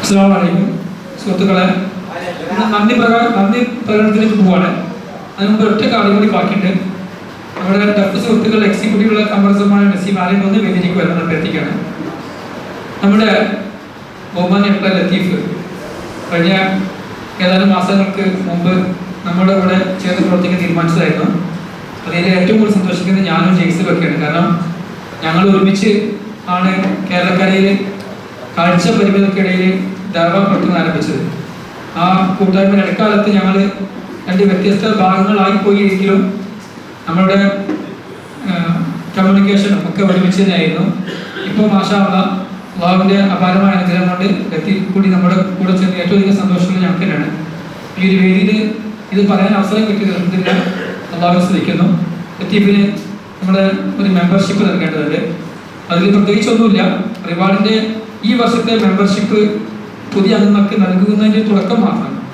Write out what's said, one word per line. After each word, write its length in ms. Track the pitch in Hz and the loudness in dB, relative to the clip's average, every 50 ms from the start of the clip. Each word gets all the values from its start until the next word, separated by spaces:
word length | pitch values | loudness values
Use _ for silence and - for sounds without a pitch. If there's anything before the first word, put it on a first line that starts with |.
| - - | 0 2
അസ്സലാമു 280 | 202 196 196 196 196 | 4 4 6 4 4
അലൈക്കും. 320 | 180 180 170 175 180 196 - - - - - - - - - - - | 4 2 0 2 2 0 0 -2 -6 -8 -10 -12 -12 -14 -16 -16 -10
സുഹൃത്തുക്കളെ, 420 | - 202 180 180 196 196 185 180 185 - - 185 190 - - - - - - 175 180 180 - - - - | -6 -4 -2 0 0 2 2 2 2 2 0 0 -4 -6 -8 -10 -12 -12 -12 -10 -8 -10 -10 -8 -8 -6
ഇന്ന് 140 | 208 214 220 220 214 | -4 -2 -2 0 0
നന്ദി 200 | 208 208 220 247 - | 2 2 2 2 4
പ്രക-, 320 | - 226 226 233 233 233 226 196 | 2 4 4 4 2 2 2 2
നന്ദി 220 | 196 202 226 247 247 - - - - | 2 2 2 0 0 -2 -4 -8 -4
പ്രകടനത്തിലേക്ക് 500 | 208 214 214 214 214 202 208 220 220 208 196 | 0 0 2 2 2 2 2 2 2 4 4
പോവാണ്. 280 | 190 185 180 180 180 - - - - - - - - - - - - - - | 4 4 4 4 2 0 -2 -4 -6 -8 -10 -12 -14 -14 -14 -14 -16 -16 -8
അതിന് 140 | - 196 202 | -4 0 0
മുമ്പ് 140 | 214 220 220 214 | 2 2 2 2
ഒറ്റ 120 | 202 208 - 247 240 | 2 2 2 0 2
കാര്യം 200 | 220 202 202 202 | 2 2 2 4
കൂടി 140 | 208 208 214 196 | 4 4 4 2
ബാക്കിയുണ്ട്. 340 | 196 185 - - - 185 185 190 175 - - - - - - - - - - - - - - - | 2 0 0 0 0 0 0 0 -2 -4 -4 -8 -10 -12 -14 -14 -16 -16 -16 -16 -16 -16 -14 -10
നമ്മുടെ 320 | - 196 185 196 202 208 208 208 202 | -8 -2 0 0 2 2 2 2 2
ഡഫ് 220 | 196 190 185 - - | 2 0 0 -2 0
സുഹൃത്തുക്കൾ 360 | 240 226 - - 226 220 214 202 202 | 2 2 2 2 2 2 2 2 2
എക്സിക്യൂട്ടീവുള്ള 560 | 202 - - 220 208 202 214 226 214 214 214 208 | 0 0 -2 0 0 2 2 2 2 2 0 0
കമർ 200 | 208 202 202 202 202 202 | 2 2 4 4 4 4
സമ്മാനം 280 | 202 202 202 202 202 196 180 | 4 4 4 4 4 4 2
നസീം 260 | - - 202 196 185 | 2 0 0 0 0
ആരെയും 220 | 180 180 196 202 196 196 | 0 0 0 2 2 2
ഒന്ന് 120 | 208 226 202 | 2 2 2
വേദിയിലേക്ക് 320 | 180 185 180 175 180 185 185 | 2 0 0 0 0 0 0
വരാൻ 200 | 170 156 - 170 165 | 0 0 0 -2 -2
അഭ്യർത്ഥിക്കുകയാണ്. 500 | 165 165 156 - - 156 156 143 143 - - - - - - - - - - - - - - - - - - - - - - - - - - | -2 -2 -2 -2 -2 -4 -4 -4 -4 -4 -6 -6 -8 -10 -10 -10 -10 -10 -12 -14 -14 -14 -14 -14 -14 -14 -14 -14 -14 -14 -14 -14 -14 -10 -2
നമ്മുടെ 260 | - 202 202 214 220 208 196 - 214 - - - - - - - - - - - - - - - - - - | 2 2 4 4 4 4 2 2 0 -2 -4 -6 -8 -10 -14 -16 -18 -20 -20 -20 -20 -20 -20 -20 -18 -10 -4
ബഹുമാന്യപ്പെട്ട 580 | 180 180 180 185 202 202 202 202 196 190 190 185 180 | -4 0 2 2 2 2 2 0 0 0 0 0 0
ലത്തീഫ് 360 | 165 - - - - 185 - - - - - - - - - - - - - - - - - - - - | 0 0 0 0 0 -2 -2 -2 -4 -6 -8 -8 -10 -12 -12 -12 -12 -12 -12 -12 -12 -12 -14 -12 -10 -4
കഴിഞ്ഞ 240 | 175 170 165 175 190 190 190 196 190 190 190 190 - - - - - - - - - - 190 | -2 0 2 2 2 2 0 0 -2 -2 -4 -6 -8 -10 -12 -14 -14 -14 -14 -16 -6 -2 0
ഏതാനും 260 | 180 190 190 202 196 196 | 2 2 4 4 4 2
മാസങ്ങൾക്ക് 500 | 175 180 196 202 196 196 196 - 196 196 190 185 - - 180 | 2 2 2 2 2 2 0 -2 -2 -2 -2 -2 -2 -4 -4
മുമ്പ് 260 | 170 175 170 175 185 185 185 - - - - - - - - 185 | -4 -2 0 0 0 0 0 -2 -4 -6 -8 -12 -12 -10 -6 -4
നമ്മുടെ 260 | 175 180 190 190 196 196 | 0 2 2 4 4 4
കൂടെ 180 | 185 185 185 185 190 - - - - | 2 2 2 2 0 0 -4 -4 -2
ചേർന്ന് 200 | 180 180 175 165 - | -4 0 0 0 2
പ്രവർത്തിക്കാൻ 300 | 180 - - 170 180 175 - | 2 2 2 0 0 0 0
തീരുമാനിച്ചതായിരുന്നു. 640 | 170 165 165 165 165 - - 165 156 - - 151 - - - - - - - - - - - - - - - - | 0 0 0 0 0 2 2 2 0 0 0 0 -2 -2 -2 -4 -6 -8 -10 -10 -12 -14 -14 -14 -14 -14 -12 -10
അതിൽ 260 | 185 160 170 180 190 185 185 | -6 -4 -2 0 2 2 2
ഏറ്റവും 200 | 185 190 220 214 | 2 2 4 4
കൂടുതൽ 140 | 214 202 202 196 | 4 4 2 0
സന്തോഷിക്കുന്നത് 500 | 180 - - - - 185 190 190 - 170 165 | 0 0 -2 -2 0 0 0 2 2 0 0
ഞാനും 200 | 165 170 185 185 175 | 0 2 2 2 2
ജെയ്സലും 320 | 170 160 - - 190 175 165 | 2 0 0 0 0 0 0
ഒക്കെയാണ്. 220 | - 170 156 147 - 151 | 0 0 -2 -2 -2 -2
കാരണം 240 | 151 160 170 170 - 175 - - - - - - - - - - - - - - 160 | -2 0 0 0 0 0 -2 -4 -6 -8 -10 -10 -12 -14 -14 -14 -16 -14 -8 -6 -2
ഞങ്ങൾ 160 | 165 170 196 202 | 0 2 4 4
ഒരുമിച്ച് 420 | 196 190 - 190 196 - - 220 202 202 - - - - - - - - - 185 180 | 4 4 4 2 2 2 2 2 2 2 0 -2 -6 -8 -10 -14 -14 -14 -8 -4 -2
ആണ് 180 | 180 185 190 190 190 190 190 196 190 190 - | 0 0 0 0 0 -2 -2 -2 -4 -4 -2
കേരളക്കരയിൽ 580 | 185 180 180 185 185 180 196 190 190 196 190 196 202 196 - - - - - - - - - - - - - - - - | -2 -2 0 0 0 2 2 2 4 4 4 2 2 0 -2 -4 -8 -10 -12 -12 -14 -14 -14 -16 -16 -16 -16 -10 -4 0
കാഴ്ച 300 | 170 175 180 175 - 226 226 202 | 2 2 2 2 2 2 2 2
പരിമിതികൾക്കിടയിൽ 800 | 202 196 196 196 196 202 - 190 190 185 180 185 185 185 185 185 - - - - - - - | 2 2 4 4 2 2 2 0 0 0 2 2 2 2 2 0 -2 -4 -6 -8 -10 -6 -2
ദാവ 200 | 170 165 170 180 196 196 | 0 0 2 2 2 2
പ്രവർത്തനം 320 | 202 - - 180 - 175 170 | 2 2 0 0 0 0 0
ആരംഭിച്ചത്. 440 | 160 165 - 151 - - - 135 - - - - - - - - - - - - - - - 165 | 0 0 -2 -2 -2 -2 -4 -4 -4 -6 -6 -8 -10 -12 -12 -14 -16 -16 -16 -16 -16 -12 -6 -2
ആ 20 | 170 180 190 190 190 185 190 | 0 2 2 2 2 0 0
കൂട്ടായ്മയുടെ 480 | - 196 185 185 196 196 196 202 196 190 | 0 0 2 2 2 4 4 4 2 2
ഇടക്കാലത്ത് 460 | - - - 220 214 208 202 208 208 202 196 | 0 0 0 0 2 2 2 2 2 2 2
ഞങ്ങൾ 180 | 185 190 190 196 196 202 - - - - - - - - - - - - | 2 2 2 2 2 0 -2 -6 -10 -10 -10 -14 -14 -14 -14 -12 -8 -2
രണ്ട് 160 | 185 190 202 196 | 0 2 4 4
വ്യത്യസ്ത 420 | 185 - 208 202 196 - 220 226 214 202 | 4 2 2 2 0 2 0 0 0 2
ഭാഗങ്ങളായി 560 | 185 185 190 202 196 202 214 202 190 190 202 202 190 | 2 2 2 2 2 2 2 2 2 2 2 2 2
പോയെങ്കിലും 580 | 208 202 202 202 196 190 185 196 196 196 190 180 - - - - - - - - - - - - - - - - - | 2 2 4 4 2 2 2 2 2 2 2 2 0 -2 -6 -8 -10 -12 -14 -16 -16 -18 -18 -18 -18 -18 -16 -10 -4
നമ്മളുടെ, 300 | 170 180 190 190 196 196 202 196 - - - - - - - - - - - - - - - - - - - 202 | 0 2 2 4 4 4 2 2 0 -2 -4 -4 -6 -6 -6 -10 -12 -14 -16 -18 -18 -18 -18 -18 -18 -10 -6 -6
ആ, 60 | 185 175 175 170 170 165 165 170 180 - - - - | -4 -4 -2 -2 -2 -2 -2 -4 -6 -8 -10 -8 -2
കമ്മ്യൂണിക്കേഷനും 680 | 202 190 190 196 196 196 196 202 202 202 208 202 - - 175 | 0 2 4 4 4 4 4 4 2 2 2 0 0 0 -4
ഒക്കെ 120 | - 202 202 185 | -2 0 2 2
ഒരുമിച്ച് 280 | 180 180 185 - - 190 | 2 4 2 2 2 2
തന്നെയായിരുന്നു. 440 | 196 185 175 165 160 - 156 156 - - - - - - - - - - - - - 196 | 2 2 2 2 0 0 0 0 0 0 -2 -2 -4 -8 -8 -10 -10 -12 -10 -8 -8 -6
ഇപ്പോൾ 180 | 196 - 214 214 202 | -2 0 0 2 2
മാഷാ 260 | 196 175 - 208 202 196 - | 2 0 0 0 0 2 2
അല്ലാ, 160 | 180 190 151 104 95 - - - - - - - - | 2 0 0 0 -2 -6 -6 -8 -12 -14 -14 -14 -8
അള്ളാഹുവിൻ്റെ 420 | - 175 175 185 185 196 196 196 202 196 190 185 | -4 0 2 2 4 4 4 4 4 2 2 2
അപാരമായ 380 | 170 180 180 185 196 196 196 190 180 | 2 0 2 2 4 4 4 2 2
അനുഗ്രഹം 300 | 180 175 175 175 185 180 | 0 0 0 2 0 0
കൊണ്ട് 160 | - - 190 202 - - - - 160 | 0 -2 0 -2 0 -2 -2 -4 -4
ലത്തീഫ് 340 | 160 - 214 196 196 185 - - | -4 -2 -2 0 -2 0 -2 0
കൂടി 140 | 196 196 190 185 | 2 2 4 4
നമ്മുടെ 220 | 180 180 - 190 185 185 - - - | 4 4 2 2 2 0 -2 -2 -4
കൂടെ 140 | 190 185 185 185 | 0 0 2 2
ചേർന്ന് 180 | 190 185 185 180 170 | 2 0 0 -2 -2
ഏറ്റവും 140 | 180 202 196 | 2 2 2
അധികം 180 | 196 196 202 196 | 4 4 2 2
സന്തോഷമുള്ള 380 | - 190 185 175 175 190 185 185 185 | 2 0 2 2 2 0 0 0 0
ഞങ്ങൾക്ക് 200 | 175 175 170 175 | 0 0 0 -2
തന്നെയാണ്. 240 | - 160 147 147 - - 160 - - - - - - - - - - - - | -2 -2 -2 -4 -4 -6 -8 -10 -10 -12 -14 -14 -14 -14 -16 -16 -14 -6 -2
ഈ 20 | 185 190 | 2 2
ഒരു 80 | 190 185 185 | 4 4 4
വേദിയിൽ 280 | 185 185 196 214 220 220 220 214 - - - - - - - - - 196 | 4 4 4 4 2 2 0 0 -2 -4 -6 -8 -10 -12 -12 -12 -4 0
ഇത് 80 | 196 202 196 | 0 2 2
പറയാൻ 220 | 196 185 190 202 208 196 | 2 2 2 2 2 2
അവസരം 260 | 202 - 208 214 220 208 | 2 0 2 0 0 0
കിട്ടിയത് 240 | 196 - 196 185 175 | 0 0 0 0 0
അൽഹംദുലില്ലാ, 420 | 175 180 - - 185 180 - 185 - - 180 - - - - - - - - - | 0 -4 -2 -2 -2 0 0 0 0 0 -2 -4 -6 -8 -10 -10 -12 -12 -12 -6
അള്ളാഹുവിനെ 320 | 170 170 175 180 185 180 | -2 0 2 2 2 2
സ്തുതിക്കുന്നു. 420 | - 196 - - - - - 180 - 175 165 - - - - - - - - | 2 0 0 -2 -2 0 2 2 2 2 0 -2 -4 -6 -10 -10 -14 -10 -10
ലത്തീഫിന് 420 | - - 214 208 202 202 202 202 202 202 - - - - - - - - - - | -6 -2 0 2 4 4 4 4 2 2 0 -4 -8 -12 -14 -14 -16 -18 -14 -8
നമ്മുടെ 260 | 185 185 190 196 196 190 190 196 - - - - | -2 0 2 2 2 2 0 -2 -4 -6 -4 -2
ഒരു 100 | 196 196 185 180 | 0 0 2 2
മെമ്പർഷിപ്പ് 460 | 175 175 190 196 - - 202 202 196 180 | 2 2 2 2 2 0 0 0 0 0
നൽകേണ്ടതുണ്ട്. 500 | 165 165 165 160 160 156 147 143 151 165 - - 170 - - - - - - - - - - - | 0 0 -2 -2 -2 -2 -4 -2 -2 -2 -4 -4 -8 -8 -10 -14 -14 -16 -16 -18 -18 -18 -8 -2
അതിൽ 140 | 175 175 185 202 202 208 | 0 2 2 4 4 4
പ്രത്യേകിച്ചൊന്നുമില്ല. 640 | 202 202 208 226 - 247 233 220 226 220 190 - 185 180 - - - - - - - - | 4 4 4 4 2 2 2 4 4 4 4 4 2 0 0 -2 -4 -6 -6 -8 -8 -8
റിവാർഡിൻ്റെ 480 | 170 175 185 196 202 202 208 214 220 220 - - - - - - - - - 233 | -2 0 2 2 4 4 2 2 2 0 0 -2 -6 -8 -10 -12 -14 -6 -2 0
ഈ 40 | 254 240 | 2 2
വർഷത്തെ 320 | 233 - 233 233 220 233 226 220 208 | 2 2 2 0 0 0 0 2 2
മെമ്പർഷിപ്പ് 540 | 196 190 196 202 196 - 208 - 190 196 208 214 208 - - - - - - - - - - - - - | 2 2 2 2 2 2 0 0 0 2 2 2 2 0 -4 -8 -8 -12 -14 -14 -14 -16 -16 -14 -6 -2
പുതിയ 220 | 208 196 - 226 208 | 0 2 2 4 4
അംഗങ്ങൾക്ക് 380 | 208 202 202 202 202 - 220 214 | 4 4 4 4 2 2 2 0
നൽകുന്നതിൻ്റെ 600 | 190 180 185 185 196 208 208 208 214 214 202 220 208 208 | 2 2 4 2 2 2 2 2 4 4 4 2 2 2
തുടക്കം 320 | 208 190 180 - 240 226 202 | 2 2 2 0 0 2 2
മാത്രം. 280 | - - - - - - - - - | 0 0 -2 -4 -6 -8 -10 -10 -12